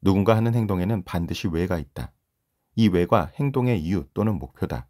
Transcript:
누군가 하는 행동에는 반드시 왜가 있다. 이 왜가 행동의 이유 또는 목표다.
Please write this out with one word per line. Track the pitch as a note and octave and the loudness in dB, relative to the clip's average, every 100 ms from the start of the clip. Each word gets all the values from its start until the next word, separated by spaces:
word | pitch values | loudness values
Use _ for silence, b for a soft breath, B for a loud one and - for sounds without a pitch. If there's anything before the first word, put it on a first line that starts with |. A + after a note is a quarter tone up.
누군가 | F#2+ F#2+ G2+ A2 | 4 4 4 4
하는 | A2+ A#2 | 2 0
행동에는 | G#2+ F#2+ F2+ A2+ | 0 0 0 -2
반드시 | F2 F2 E2+ E2+ G2 | -4 -6 -4 -4 -4
왜가 | D#2+ F2+ F2 | -2 -2 -4
있다. | D2 - A#1+ _ _ _ _ _ _ - | -6 -12 -14 _ _ _ _ _ _ 2
이 | A2 | 2
왜가 | F2+ F2 A2+ D#2+ - | 4 2 2 0 -2
행동의 | C#3+ C3 B2 A#2 | -2 0 0 0
이유 | D#2 F#2+ C#2 | 0 -4 -4
또는 | - G#2 F#2+ | -4 -2 -2
목표다. | C2+ _ - D2 - | -8 _ -6 -6 -10